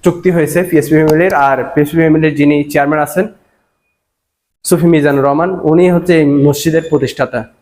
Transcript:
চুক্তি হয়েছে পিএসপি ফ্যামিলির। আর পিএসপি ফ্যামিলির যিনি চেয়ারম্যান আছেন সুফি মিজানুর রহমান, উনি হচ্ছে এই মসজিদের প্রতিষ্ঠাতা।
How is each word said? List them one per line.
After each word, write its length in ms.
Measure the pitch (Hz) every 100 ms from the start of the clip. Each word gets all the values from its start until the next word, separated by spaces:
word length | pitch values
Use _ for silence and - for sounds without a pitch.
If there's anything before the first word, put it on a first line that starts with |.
চুক্তি 280 | 175 170 185
হয়েছে 320 | 170 147 170
পিএসপি 320 | 175 160 143 156
ফ্যামিলির। 380 | 156 156 185
আর 240 | 151 139 131 120
পিএসপি 240 | 147 147 165
ফ্যামিলির 380 | 160 156 156 143
যিনি 280 | 147 147
চেয়ারম্যান 380 | 143 147 139 156
আছেন 260 | 147 185 214 - _ _ _ _ _ _ _ _ _ _ _ _ -
সুফি 220 | 175 170
মিজানুর 380 | 160 143 139 135
রহমান, 340 | 147 175 185
উনি 280 | - 160 180
হচ্ছে 220 | 175 175 165
এই 80 | 147
মসজিদের 560 | 143 143 143 165 160 160
প্রতিষ্ঠাতা। 540 | 147 131 - 127 123 107 _